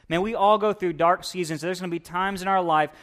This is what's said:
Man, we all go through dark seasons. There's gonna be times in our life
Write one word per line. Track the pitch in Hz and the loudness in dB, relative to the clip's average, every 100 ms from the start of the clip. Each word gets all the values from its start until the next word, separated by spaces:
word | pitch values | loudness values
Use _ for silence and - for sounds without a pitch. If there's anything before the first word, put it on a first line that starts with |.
| - | -4
Man, | 165 | -2
we | 208 214 | -2 2
all | 196 214 | 4 4
go | 214 | 2
through | 196 180 | 0 -2
dark | 160 165 185 | 0 2 2
seasons. | - 185 160 156 | -2 -6 -6 -4
There's | 165 180 | -4 -6
gonna | 185 | -6
be | 170 | -8
times | - 180 190 196 | -8 -4 -4 -4
in | 185 | 0
our | 190 | 0
life | 175 156 151 - | 2 2 2 -4